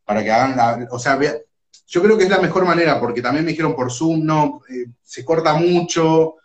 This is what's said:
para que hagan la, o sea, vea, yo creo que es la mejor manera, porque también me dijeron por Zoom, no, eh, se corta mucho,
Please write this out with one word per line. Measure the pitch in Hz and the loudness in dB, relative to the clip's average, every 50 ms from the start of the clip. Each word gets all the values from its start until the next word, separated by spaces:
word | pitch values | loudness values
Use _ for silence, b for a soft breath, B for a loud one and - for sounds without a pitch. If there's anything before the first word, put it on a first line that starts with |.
| _ | _
para | - 104 110 107 | -4 -4 -2 0
que | 110 | 0
hagan | 110 117 127 135 131 | 2 2 2 0 0
la, | 131 120 120 117 120 123 120 | 0 0 0 0 -2 -6 -10
o | 123 123 | -10 -6
sea, | - 143 135 135 | -2 -2 0 0
vea, | 143 151 - - - _ _ _ _ _ - - _ _ | 0 -2 -4 -6 -10 _ _ _ _ _ -20 -20 _ _
yo | - 175 175 | -2 2 4
creo | 214 220 202 | 4 4 4
que | 185 | 4
es | 190 | 2
la | 202 190 | 2 2
mejor | 185 160 165 185 180 | 0 0 0 0 2
manera, | 180 165 170 170 156 135 120 | 2 2 2 2 2 0 0
porque | 123 120 - 123 | -2 -4 -4 -4
también | 117 123 135 151 160 | -4 -2 -2 -2 -2
me | 165 | -2
dijeron | 151 156 160 147 - | -2 -2 -2 -2 -2
por | - - - | -2 -4 -6
Zoom, | - - 160 165 165 160 160 | -4 -2 -2 -2 0 0 0
no, | 156 156 156 151 143 139 - - - | 0 2 2 0 0 -2 -8 -14 -14
eh, | 127 127 120 120 120 _ | -12 -10 -10 -12 -14 _
se | _ - - - 123 | _ -20 -18 -8 -4
corta | - 165 160 165 160 151 | -2 0 0 2 2 2
mucho, | 160 170 175 175 175 170 170 - 175 165 160 160 160 160 160 b b b | 2 2 2 2 0 0 -2 -2 0 2 2 4 4 2 2 b b b